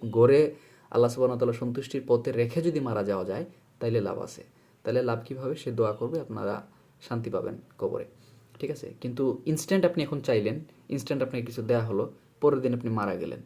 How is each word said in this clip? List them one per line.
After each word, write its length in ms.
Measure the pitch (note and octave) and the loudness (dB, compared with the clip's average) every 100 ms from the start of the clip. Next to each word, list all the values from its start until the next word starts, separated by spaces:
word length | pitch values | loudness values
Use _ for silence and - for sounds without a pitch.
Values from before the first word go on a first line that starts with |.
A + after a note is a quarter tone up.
| A#2 | 0
গড়ে 440 | A2+ B2 C#3 D3+ - - - - | 6 8 8 6 0 -18 -20 0
আল্লাহ 200 | A#2 A#2+ | 4 4
সুবহানাহু 260 | B2+ B2+ A#2+ | 4 2 2
ওয়া 20 | |
তাআলার 160 | A#2+ | 0
সন্তুষ্টির 480 | A#2 B2 B2 C3+ C#3 C3 | 0 -4 -4 -4 -4 2
পথে 260 | A#2+ B2+ | 2 2
রেখে 300 | A#2 A#2 E3 | 0 0 0
যদি 180 | E3+ D3+ | 0 0
মারা 240 | C3 G#2+ | 0 0
যাওয়া 200 | G2+ F#2+ | 0 0
যায়, 200 | F#2 G#2+ F3+ - _ - | -2 -4 -8 -14 _ -6
তাইলে 200 | A#2 A2+ | -2 0
লাভ 180 | G2 - | 0 -4
আছে। 260 | - - - _ _ _ | -8 -14 -20 _ _ _
তাইলে 180 | - A#2+ | -2 0
লাভ 160 | B2 A#2 | 0 -2
কীভাবে? 320 | - C3 C3+ D#3+ | -6 -8 -6 -6
সে 160 | B2+ | -4
দোয়া 200 | A2+ A2 | 0 0
করবে, 280 | G#2+ A#2+ E3 | 0 -4 -4
আপনারা 460 | B2 G#2+ G2+ - - _ _ _ - | -6 -6 -4 -6 -10 _ _ _ -8
শান্তি 220 | A#2 A2+ | -6 -4
পাবেন 240 | F#2+ F2 E2 - - | -4 -4 -8 -14 -6
কবরে, 260 | G2 - - - - - _ - | -4 -4 -8 -16 -20 -20 _ -10
ঠিক 100 | C#3 | -8
আছে? 240 | D3 - - | -8 -12 -10
কিন্তু 420 | B2+ B2 C3+ - - | -6 -2 -2 0 -2
ইনস্ট্যান্ট 400 | D#3 - F#3+ F3 | -2 0 2 4
আপনি 160 | E3+ | 2
এখন 180 | C#3+ C#3+ | -2 -2
চাইলেন, 400 | A#2+ A2+ G#2 D3 - - - | 0 2 2 -2 -10 -18 -8
ইনস্ট্যান্ট 340 | C#3 - C#3 | -6 -2 -2
আপনাকে 240 | C3 B2+ A#2+ | -2 -4 -6
কিছু 160 | A#2 | -4
দেয়া 180 | A2+ A#2+ | 0 2
হলো, 320 | A2 G2+ B2+ - _ - | 2 -2 -4 -8 _ 0
পরের 200 | D3 C3+ | 2 4
দিন 140 | B2+ | 2
আপনি 160 | A#2+ A#2+ | 0 0
মারা 240 | A2 G2+ | 0 0
গেলেন, 240 | F2+ E2 - | -2 -6 -8